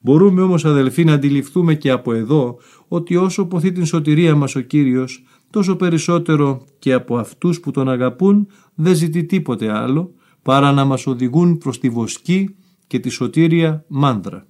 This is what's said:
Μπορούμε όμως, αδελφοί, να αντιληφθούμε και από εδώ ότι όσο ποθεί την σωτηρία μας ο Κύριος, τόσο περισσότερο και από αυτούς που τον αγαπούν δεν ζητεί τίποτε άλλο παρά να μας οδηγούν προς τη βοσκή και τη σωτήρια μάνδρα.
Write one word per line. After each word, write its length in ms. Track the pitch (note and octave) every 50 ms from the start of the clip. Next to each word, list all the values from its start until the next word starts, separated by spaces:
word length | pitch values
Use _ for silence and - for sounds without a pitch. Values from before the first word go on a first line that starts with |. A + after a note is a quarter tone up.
Μπορούμε 420 | _ B2 C#3 D#3 F#3+ G3+ F#3 F3+ F#3+
όμως, 220 | F#3+ F#3 E3 D3
αδελφοί, 400 | D#3 D3 C#3 C3+ B2+ B2+ - E3+
να 80 | D#3+ D3+
αντιληφθούμε 640 | C#3+ C#3 C#3+ C#3+ C#3 C3 - - F3+ F3 E3 D#3+
και 160 | D3+ - C#3+
από 220 | B2+ B2 B2+ B2+ A#2
εδώ 460 | A2+ A2+ A2 D3 D#3 C3+ A#2+ A#2+ - _ _ _ _ _ _
ότι 280 | - F3 E3+ - F3
όσο 300 | F3 F#3 F#3+ F3+ - G3
ποθεί 260 | E3+ F#3+ F3 D#3 F#3+ F#3
την 140 | F3+ F3
σωτηρία 480 | D#3 - E3+ D3+ D3+ D3+ D3+ F3 E3 D3+
μας 200 | D3 C#3+ C3 -
ο 60 | C3+
Κύριος, 640 | B2 - - D3+ C#3+ C3 B2 B2+ C3 B2+ - - _ _ _ _ _ _
τόσο 260 | - G#3+ G3 F3+ F#3+
περισσότερο 880 | D#3+ F#3 F3+ E3 D#3+ - - F3 E3+ E3+ E3 D#3+ D3 D3 C#3 C#3 B2+ - _ _ _
και 140 | - C#3 C3
από 240 | B2+ B2 - B2
αυτούς 440 | A#2+ A2 - - _ - F3 E3+ D#3
που 100 | - D3
τον 180 | B2+ C#3+ C3+ C3
αγαπούν 600 | C3 A#2+ B2+ B2+ B2 - F#3 G3 G3+ G#3 G3+ - _ _ _ _ _
δεν 200 | - D#3 F3+ F3+
ζητεί 300 | D#3 E3 E3+ D3+ F3 E3
τίποτε 480 | E3+ G3 F#3 D3+ - B2 G2 A2 A2 G#2+
άλλο 420 | G#2+ A#2+ A#2+ C3+ D#3 F3 F3+ - _ _ _ _ _ _
παρά 300 | - C3 C#3 C#3 C#3+ C#3
να 120 | C#3 C#3
μας 220 | C#3 C3+ C3 -
οδηγούν 520 | - C3 A#2+ B2+ B2 B2 D#3+ F3 F3 E3+ E3
προς 200 | - C#3 B2 -
τη 100 | - C3
βοσκή 680 | A2+ A#2 A2+ A2 - - _ - F3 F#3+ G3 F#3+ - _ _ _ _ _ _
και 120 | _ - B2
τη 100 | B2 C3
σωτήρια 760 | A#2+ - B2 A#2+ - D#3 E3 E3+ E3 E3+ E3 D#3+ D#3 D#3 - _
μάνδρα. 580 | D3 C#3 D3 - - G#2 F3 G2 - - -